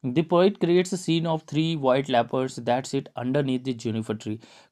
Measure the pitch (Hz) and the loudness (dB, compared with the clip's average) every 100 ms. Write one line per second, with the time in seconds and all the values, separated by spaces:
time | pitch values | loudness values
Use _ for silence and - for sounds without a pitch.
0 | 127 127 165 175 190 196 170 175 180 185 | -2 -2 2 4 4 2 2 2 2 -2
1 | - 165 165 160 - 151 160 160 131 131 | 0 0 0 -2 -2 -2 0 0 2 2
2 | 139 123 117 131 131 131 120 123 135 139 | 2 0 2 -2 -2 -4 -2 -2 0 -6
3 | 139 - 123 143 135 127 131 117 117 110 | -6 -8 -2 0 0 -2 -4 -4 -4 -4
4 | 110 107 110 110 - - _ | -4 -6 -6 -8 -12 -20 _